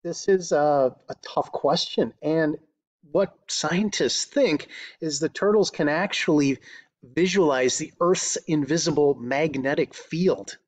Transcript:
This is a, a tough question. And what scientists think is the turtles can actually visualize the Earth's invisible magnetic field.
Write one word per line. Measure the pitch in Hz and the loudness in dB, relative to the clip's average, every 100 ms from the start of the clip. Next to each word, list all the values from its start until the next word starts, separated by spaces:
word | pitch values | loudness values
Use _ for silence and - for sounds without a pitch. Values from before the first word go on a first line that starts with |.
This | 170 160 - | -8 -6 2
is | 190 175 | 2 2
a, | 156 151 143 131 - - | 2 4 4 2 -2 -16
a | - | -16
tough | - - - | -6 -6 -4
question. | - 139 175 - - 120 - | -2 0 0 -2 -2 -4 -4
And | 151 160 151 156 _ _ _ _ 151 | -2 0 0 -4 _ _ _ _ -4
what | 160 190 _ - | -2 -2 _ -10
scientists | - 151 175 208 - 127 - | -6 -2 -2 -2 0 -2 -2
think | - 285 240 151 - - - - | -2 0 2 0 -4 -18 -18 -10
is | 165 143 | -8 -4
the | 156 | -4
turtles | - 202 208 190 | 0 2 2 0
can | - 151 | 0 0
actually | 156 190 - - 151 139 131 - - _ _ | 0 -2 -2 0 2 2 -2 -8 -20 _ _
visualize | 123 135 185 190 160 131 127 - | -8 -2 0 2 2 2 0 0
the | 156 _ | -8 _
Earth's | 175 185 - - | 0 2 0 -6
invisible | - 156 135 165 170 147 143 | -2 -2 0 0 0 2 2
magnetic | 131 120 139 160 135 131 151 147 | 2 -2 0 0 -2 -2 0 -2
field. | - - 165 180 - 98 - | -6 -8 0 0 0 -6 -18